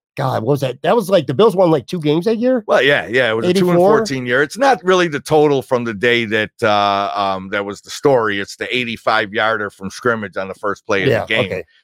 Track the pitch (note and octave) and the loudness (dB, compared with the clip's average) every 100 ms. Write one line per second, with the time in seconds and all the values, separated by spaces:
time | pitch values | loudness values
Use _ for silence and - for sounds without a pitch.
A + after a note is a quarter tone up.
0 | _ - C3 A2+ A2 C#3+ B2+ B2+ D#3+ A#3 | _ -6 -4 -2 -2 -2 -2 -4 0 0
1 | E3+ F#3+ C#3 C3 G#3+ F3+ F3+ D#3 - F3+ | 2 0 0 2 2 4 2 2 -2 -4
2 | D3+ D#3+ G3+ A3 B3 B3+ - - C3+ C3+ | 0 0 0 0 0 0 0 2 4 2
3 | F2 B2+ A#2 A2 F3 F#3+ F3+ F3 F#3+ G#3+ | 0 0 0 0 0 2 2 4 4 2
4 | G#3 C3 B2 B2+ D3+ G#3 C#4 B3 F3+ F#3 | 0 -6 -2 0 0 0 0 2 2 2
5 | F3 C#3+ - D#3 D3+ C#3 - B2 A#2 G2+ | 0 -4 0 2 4 2 0 -2 -2 -2
6 | A#2+ A#2+ A2+ A2 G#2+ - A2+ G#2 G2+ G2 | 2 2 0 -2 -2 -2 0 2 2 0
7 | G2 G2 G2 F#2+ F#2+ G#2 G2+ G2 - - | -2 -2 -2 -4 -6 -6 -6 -10 -14 -2
8 | C#3+ B2+ A2 G2+ G2 - G2 B2+ A#2 A2 | 2 2 2 -4 -6 -10 -6 -6 -6 -6
9 | B2 A2 G#2+ A2 A2 A2 G#2 - F#2+ - | -2 0 -2 -2 -2 -2 -6 -10 -14 -4
10 | B2 A2+ G2+ G2 F#2+ F#2 G#2 G2 - G3 | -2 -2 -4 -8 -8 -6 -6 -6 -2 0
11 | C3 A2 F#2 A2+ G2 F2+ - _ | 2 0 0 -2 -2 -6 -10 _